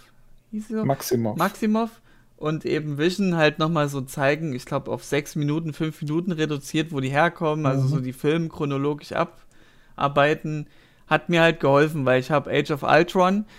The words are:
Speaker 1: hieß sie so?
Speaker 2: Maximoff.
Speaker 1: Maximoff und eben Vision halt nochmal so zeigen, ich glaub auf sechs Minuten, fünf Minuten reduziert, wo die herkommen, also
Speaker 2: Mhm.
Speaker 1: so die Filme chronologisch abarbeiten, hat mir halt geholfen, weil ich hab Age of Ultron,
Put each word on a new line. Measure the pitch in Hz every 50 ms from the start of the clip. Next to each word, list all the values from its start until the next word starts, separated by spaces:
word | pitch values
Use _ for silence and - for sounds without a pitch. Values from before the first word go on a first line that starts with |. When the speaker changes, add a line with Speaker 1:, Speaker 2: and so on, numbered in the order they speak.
| - _ _ _ - - - - _ _ -
Speaker 1:
hieß | 214 214 -
sie | 226
so? | 220 220
Speaker 2:
Maximoff. | 139 139 - - - - 117 117 110 107
Speaker 1:
Maximoff | - - 196 - - 226 220 214 220 233 226 - - _ _ _ _ _ _ _
und | - - 151 160 151 -
eben | - 147 156 156 151 143
Vision | 139 156 180 185 196 202 185 170
halt | 165 156 151 151 -
nochmal | 156 160 170 156 147 143
so | 143 139 127
zeigen, | 131 - 156 139 135 151 156 165 160 123
ich | 127 -
glaub | - 151 135 - -
auf | 120 120 -
sechs | - 139 147 147 - -
Minuten, | 156 147 147 147 160 165 160 143
fünf | - 165 156 151 -
Minuten | 156 147 151 165 175 196 170
reduziert, | 156 156 151 151 139 - - - 156 156 160 160
wo | 139
die | 131 131
herkommen, | 139 147 165 170 170 - 175 151 151 156 151
also | 139 131 135 131
Speaker 2:
Mhm. | 131
Speaker 1:
so | 151 139
die | 127 127 127
Filme | - - 147 156 170 165 160
chronologisch | - - 156 143 139 135 139 147 151 156 - - - - 170 170 - - - - _ - - _ _ _ - _ -
abarbeiten, | - 139 139 143 143 143 147 156 156 - 160 151 151 147 - _ - - _ _ _ _ -
hat | 156 156 - -
mir | 175 165
halt | 165 165 160 165
geholfen, | - 139 139 139 151 156 160 156 131
weil | 127 127 127
ich | 127 -
hab | 156 143 - -
Age | - 147 151 -
of | 156 143 -
Ultron, | - 139 151 175 175 - 190 180 185 196 208 214 - -